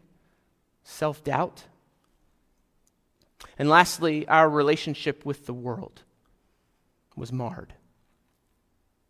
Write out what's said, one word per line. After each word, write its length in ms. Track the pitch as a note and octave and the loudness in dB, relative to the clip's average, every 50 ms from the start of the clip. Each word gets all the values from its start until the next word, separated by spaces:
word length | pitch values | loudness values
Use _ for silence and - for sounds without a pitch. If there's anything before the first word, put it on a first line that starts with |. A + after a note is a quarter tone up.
| _ _ _ _ _ _ _ _ _ _ _ _ _ _ _ _ _ | _ _ _ _ _ _ _ _ _ _ _ _ _ _ _ _ _
self-doubt. 800 | - - - D#3+ D3+ C#3+ - - C#3+ C3+ C#3 F3 - - - - - _ _ _ _ _ _ _ _ _ _ _ _ _ _ _ _ _ _ _ _ _ _ _ _ _ _ _ _ _ _ _ _ _ _ - - - - | -20 -8 -4 -4 -4 -4 -6 -6 -4 -2 -2 -2 -2 -6 -12 -20 -20 _ _ _ _ _ _ _ _ _ _ _ _ _ _ _ _ _ _ _ _ _ _ _ _ _ _ _ _ _ _ _ _ _ _ -20 -20 -8 -4
And 80 | C#3+ D3 | 2 6
lastly, 600 | D#3 E3+ F3+ - - - E3 E3 D3+ D3+ D3+ - | 6 6 6 4 2 -2 -2 -2 -2 -2 0 2
our 220 | D#3 D#3+ D#3+ D#3 | 6 6 6 6
relationship 760 | D3 D3+ C#3+ C#3+ D#3 D#3 - D#3+ C#3+ - - D3+ C#3 - - | 4 2 2 2 2 0 -2 -6 -8 -6 -6 -6 -6 -6 -8
with 200 | C#3+ C#3+ - - | -10 -10 -10 -10
the 80 | - B2 | -12 -12
world 500 | B2 A#2+ B2 A#2 G3 - - - - - _ _ _ _ _ _ _ _ _ _ _ _ _ _ _ _ _ _ _ _ _ _ - | -10 -8 -8 -8 -8 -10 -14 -18 -20 -20 _ _ _ _ _ _ _ _ _ _ _ _ _ _ _ _ _ _ _ _ _ _ -14
was 160 | - A#2 B2 | -12 -10 -8
marred. 400 | B2+ B2 A2+ - - - - - - _ _ _ _ _ _ _ _ _ _ _ _ _ _ _ _ _ _ _ _ _ _ _ _ _ _ | -8 -8 -8 -10 -12 -16 -18 -20 -20 _ _ _ _ _ _ _ _ _ _ _ _ _ _ _ _ _ _ _ _ _ _ _ _ _ _